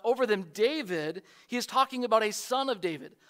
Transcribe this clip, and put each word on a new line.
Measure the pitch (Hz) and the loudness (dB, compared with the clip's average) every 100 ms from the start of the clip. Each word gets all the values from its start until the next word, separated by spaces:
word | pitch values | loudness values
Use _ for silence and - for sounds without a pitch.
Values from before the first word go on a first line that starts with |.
| 226 | 0
over | 240 247 | 2 2
them | 202 175 | 2 -2
David," | 170 226 311 214 175 151 170 - - _ | 0 0 0 -4 -4 -4 -6 -14 -20 _
he | 247 | -6
is | - | 0
talking | 262 262 254 247 | 2 2 0 2
about | 220 | 2
a | 214 | 2
son | 202 - 269 269 | -2 -2 -2 0
of | 220 | -2
David, | 175 151 - - | -2 -4 -10 -18